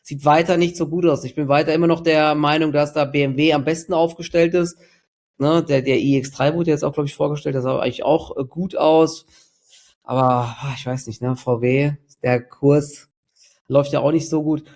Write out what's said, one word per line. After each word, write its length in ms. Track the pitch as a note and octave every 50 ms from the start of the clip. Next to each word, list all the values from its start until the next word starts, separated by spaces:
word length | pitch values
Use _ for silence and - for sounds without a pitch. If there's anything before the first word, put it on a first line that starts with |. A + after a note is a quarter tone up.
sieht 240 | _ - D3 C#3 C#3+
weiter 320 | D3 D3 D#3+ E3+ E3+ F3+
nicht 200 | E3+ F3 E3+ F3
so 100 | - E3+
gut 180 | D3 D#3+ F3 F3
aus. 200 | E3+ C#3+ - -
Ich 100 | B2+ -
bin 140 | - D3 C3+
weiter 260 | C#3 D3 D#3 D#3 D#3
immer 140 | D#3+ E3+ E3+
noch 120 | E3 E3
der 360 | E3+ E3 D#3 D#3 D3+ D3+ D3+
Meinung, 340 | D3+ D3+ D3 D3+ D#3 D#3+ D#3
dass 220 | C#3+ D3 D3 D3
da 120 | - D#3 D3
B 200 | C3 C3+ D3 C#3+
M 120 | C3+ C3
W 160 | C3 D3+ E3
am 120 | D#3 D3 C3
besten 280 | D3 E3 E3 - -
aufgestellt 640 | F3+ D#3+ E3 E3+ E3+ - E3+ - - E3+ E3+ E3+ E3+
ist, 240 | F3+ F3 F3 - _ _ _ _ _ _ _ _ _ _ _ _
ne? 280 | _ C#3 D3 D#3+ E3+ - -
Der, 140 | C#3+ C3+
der 160 | B2+ C3 C3 B2
I 180 | - C#3 C#3 C3+
X 120 | B2+ C#3
drei 240 | C3+ - C3+ C#3+ D#3+
wurde 160 | E3+ E3+ E3+
jetzt 140 | D3+ C#3+ D3+
auch, 80 | D3
glaub 140 | C#3+ - D3
ich, 100 | C#3+ -
vorgestellt, 400 | - C#3 C#3+ D3 D3 - D3+ C#3
der 60 | C3+
sah 180 | B2 C3 C3 -
eigentlich 240 | - A#2+ A#2+ - -
auch, 320 | - C#3+ - - - -
äh, 80 | - C#3
gut 320 | B2 - E3 F#3 F#3+ -
aus, 500 | - - D#3 - D#3+ D#3+ D#3 - - - _ _ - - _ _ _ _ _ - - _ _ _ _ _
aber, 500 | - B2 C3 C3 B2+ B2+ B2 B2 A#2 A#2 -
ah, 140 | - C#3 B2+
ich 100 | - -
weiß 220 | B2+ B2+ B2+ - -
nicht, 140 | A2 -
ne, 120 | B2 B2+ B2+
V 260 | B2 - B2+ B2 A#2
W, 340 | A#2+ B2 B2+ C3+ C#3+ D3 D3 - _ _ _ _
der 180 | - B2+ B2 A#2+
Kurs 680 | A#2+ _ - _ - C#3+ C#3+ D3 C#3+ C#3+ - - - _ _ _ _ _ _ _ _ _ _ _ _
läuft 260 | _ C3 C#3 C#3+ C#3+
ja 60 | D3 -
auch 140 | A#2+ C#3+
nicht 160 | D#3+ E3 D#3 -
so 160 | D#3+ D#3 D3+
gut. 180 | D3+ D#3 D3 D#3 - -